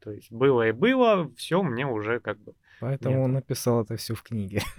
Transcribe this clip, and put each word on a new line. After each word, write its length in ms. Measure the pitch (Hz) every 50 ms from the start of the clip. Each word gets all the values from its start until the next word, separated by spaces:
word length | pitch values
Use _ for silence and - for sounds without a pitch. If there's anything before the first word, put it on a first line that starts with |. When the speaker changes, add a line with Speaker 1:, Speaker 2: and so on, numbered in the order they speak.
Speaker 1:
То 100 | - 110
есть 200 | 104 101 - -
было 360 | 113 113 131 139 131 120 113 110
и 40 |
было, 580 | 110 123 185 247 269 262 247 226 208 185 156 - -
все, 260 | - - - 160 190 196
мне 220 | 135 113 120 143
уже 340 | 139 113 107 104 110 120 117
как 180 | - 107 101 104
бы 140 | 107 - - _ _ _ - -
Speaker 2:
Поэтому 360 | 117 127 139 - - 131 131
Speaker 1:
нет. 80 | 131 131
Speaker 2:
он 80 | 127
написал 500 | 135 135 - - 131 - - 123 120 117
это 140 | 104 - 117
все 180 | 104 - - 110
в 80 | -
книге. 380 | - - 117 107 98 95 101 104 - - -